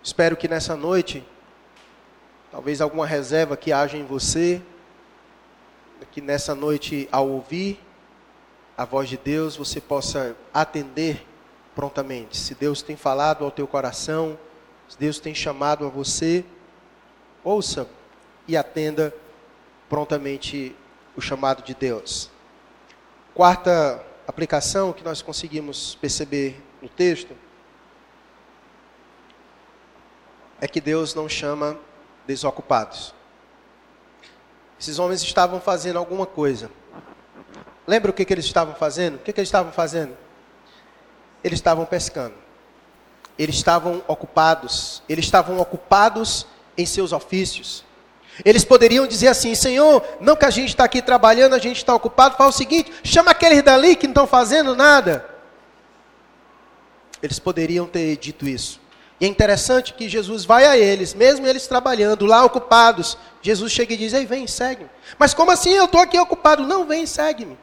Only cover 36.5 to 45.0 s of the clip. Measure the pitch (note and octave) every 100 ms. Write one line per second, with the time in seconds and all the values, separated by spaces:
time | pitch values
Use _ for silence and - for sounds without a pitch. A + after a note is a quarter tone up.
36.5 | A#2+ G#2+ - _ - - - _ - -
37.5 | G#2+ - _ - G#3+ G#3 F#3+ F#3+ F#3 D3+
38.5 | F#3 D#3+ D3 D#3 D3+ F3 C#3 - G#3 F#3+
39.5 | G3+ E3+ D#3 E3 E3 D3 B2 _ _ _
40.5 | _ _ _ _ _ _ _ _ _ F3+
41.5 | E3+ - E3 E3 F3 - D#3 B2 G#2 _
42.5 | _ _ _ _ _ _ _ - - D3+
43.5 | C3+ - E3+ E3 F3 - D#3 - - D#3+
44.5 | D#3+ B2 - - -